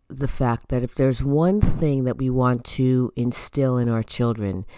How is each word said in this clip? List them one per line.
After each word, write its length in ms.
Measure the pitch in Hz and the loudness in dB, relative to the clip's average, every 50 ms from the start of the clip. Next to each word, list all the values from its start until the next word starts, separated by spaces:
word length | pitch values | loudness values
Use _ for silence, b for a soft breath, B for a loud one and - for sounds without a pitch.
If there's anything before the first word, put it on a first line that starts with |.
| _ - | _ -16
the 180 | 147 131 139 | -8 -6 -4
fact 420 | 131 - - 131 120 117 - - - | -4 -2 0 0 0 0 -2 -4 -4
that 140 | 131 123 | -2 -2
if 120 | 123 123 - | -2 -2 0
there's 280 | - 131 135 127 123 | 2 2 2 2 0
one 380 | 135 139 139 151 165 185 202 208 | 0 0 2 4 4 4 4 4
thing 440 | 196 - - - 165 147 139 135 127 | 4 2 2 2 2 0 0 0 0
that 120 | 127 - | -2 -2
we 140 | - 131 127 | -2 -2 0
want 340 | 127 127 127 123 123 120 - | 2 2 2 2 2 0 -4
to 480 | - - - 131 127 127 127 127 - - | -6 -2 0 2 2 4 2 2 0 -2
instill 600 | 123 120 123 117 - - - - 143 135 127 127 | -2 -2 -2 -2 -4 -8 -6 -2 0 0 2 2
in 140 | 123 120 117 | 0 0 0
our 120 | 117 113 | 0 -2
children, 600 | 107 - - - 120 117 113 110 104 98 92 92 101 B B | -4 -4 -4 -2 -2 -2 0 -2 -4 -4 -6 -6 -8 B B